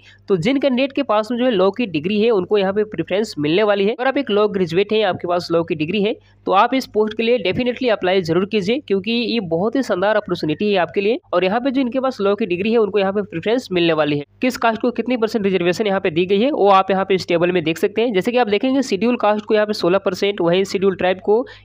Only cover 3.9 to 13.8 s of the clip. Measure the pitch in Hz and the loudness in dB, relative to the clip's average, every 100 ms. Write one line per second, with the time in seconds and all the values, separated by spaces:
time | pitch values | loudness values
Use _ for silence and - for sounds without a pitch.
3.9 | 240 262 269 277 202 214 190 170 170 202 | 0 -2 -2 0 0 2 0 -2 0 0
4.9 | 220 202 156 175 175 170 165 165 165 156 | 0 0 -2 -2 -4 0 0 0 -4 -2
5.9 | 208 202 269 _ _ - 190 240 262 - | -2 -2 -4 _ _ 0 2 2 0 -2
6.9 | 214 214 214 226 247 185 190 247 240 254 | -2 -2 0 0 0 0 -2 -2 -2 0
7.9 | 196 185 196 170 165 202 214 185 262 - | 0 2 0 2 0 0 0 0 -2 0
8.9 | 196 196 233 220 233 180 165 214 277 247 | -2 0 -2 0 -2 -2 -2 0 -2 -2
9.9 | 185 196 214 202 175 156 151 208 190 165 | 0 2 0 -2 -4 -2 -2 0 0 0
10.9 | 202 202 269 - 180 185 226 269 254 247 | 0 0 -2 -2 0 0 0 0 -2 -2
11.9 | 262 262 240 196 202 214 175 214 233 208 | -2 -4 -2 -2 0 -2 -2 0 2 2
12.9 | 208 190 202 196 165 202 247 - 180 | 0 0 -2 -6 -6 -2 -2 -2 0